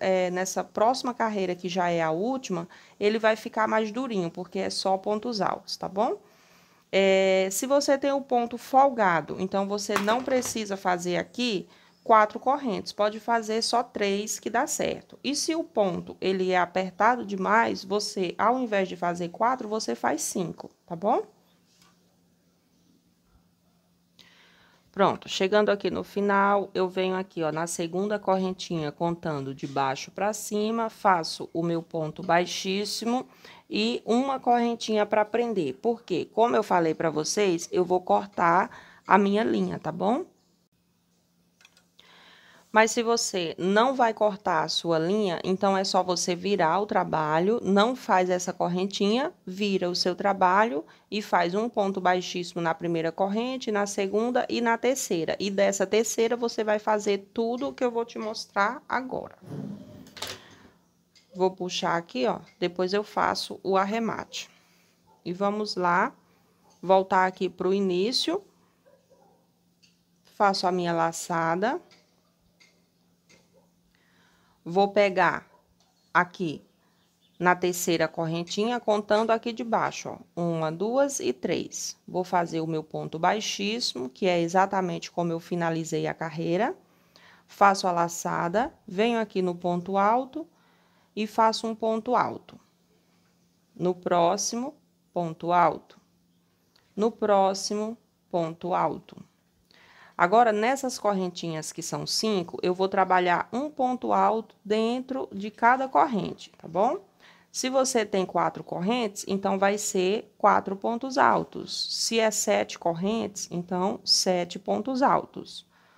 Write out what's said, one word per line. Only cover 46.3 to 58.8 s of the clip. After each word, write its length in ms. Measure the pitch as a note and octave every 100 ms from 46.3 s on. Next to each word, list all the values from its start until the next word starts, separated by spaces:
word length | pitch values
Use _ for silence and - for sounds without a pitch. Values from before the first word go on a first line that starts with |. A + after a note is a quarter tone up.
| F3
virar 440 | F#3 G3 D#3+ F3+
o 60 | G#3
trabalho, 760 | G#3 E3+ D#3+ D3+ D#3+ F#3+ A#3
não 320 | - G3 A3+ B3+
faz 340 | - F#3+ F#3
essa 240 | F3+ F3+
correntinha, 800 | F3 F3 F3 G3 - G3+ A#3 D#4 -
vira 460 | - F#3 G#3 F#3 F3+
o 60 | F3
seu 200 | F#3 F3
trabalho 680 | G3 G3 F3+ F#3+ A3+ C#4 - - -
e 100 | G#3+
faz 360 | G#3 F#3+ F3 G3
um 120 | A#3
ponto 320 | A#3 G3 G3
baixíssimo 600 | F3+ F#3 F3 F3+ F3 F3
na 140 | E3 E3
primeira 360 | E3+ E3 E3
corrente, 600 | D#3+ G3 G#3 B3 C4 B3+
na 160 | G#3 G3+
segunda 580 | G#3 G3 G3+ A#3+ B3 -
e 140 | A3+
na 160 | A#3 A#3
terceira. 580 | B3 C4+ - F3 D3+ -
E 100 | G3+
dessa 380 | G3 G3 G3 F#3
terceira 500 | G#3+ A#3 - A3+ A#3+
você 260 | A#3 -
vai 140 | G#3+ G#3+
fazer 520 | G#3+ G#3+ G#3 G3 G3
tudo 360 | - A3+ B3 C#4
o 40 |
que 100 | B3+
eu 60 | B3
vou 160 | A#3 A#3
te 140 | A#3
mostrar 640 | G#3+ A3+ - G3+ G3+ C#4